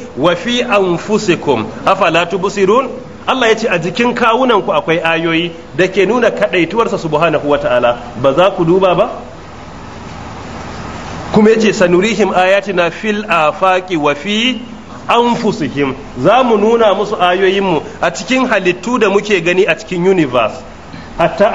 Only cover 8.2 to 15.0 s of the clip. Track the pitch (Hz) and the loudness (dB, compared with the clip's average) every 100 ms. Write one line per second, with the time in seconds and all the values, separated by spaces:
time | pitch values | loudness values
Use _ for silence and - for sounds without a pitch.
8.2 | 139 139 196 - 165 190 185 175 240 - | 2 4 2 2 2 4 4 2 0 -4
9.2 | - - - - - - - - - - | -14 -18 -18 -18 -18 -16 -16 -16 -16 -14
10.2 | - - - - - - - - - - | -14 -14 -14 -12 -12 -12 -12 -12 -12 -10
11.2 | - 214 214 220 214 185 175 175 220 208 | 0 4 6 6 2 2 4 4 2 0
12.2 | 196 180 185 202 202 180 170 - 214 208 | 0 2 2 2 0 -2 -2 -2 -4 -4
13.2 | 208 170 151 147 190 185 185 165 147 143 | 0 2 2 2 0 0 -2 -2 0 -2
14.2 | 202 214 247 233 - - - - | -2 -2 -2 -4 -8 -16 -16 -10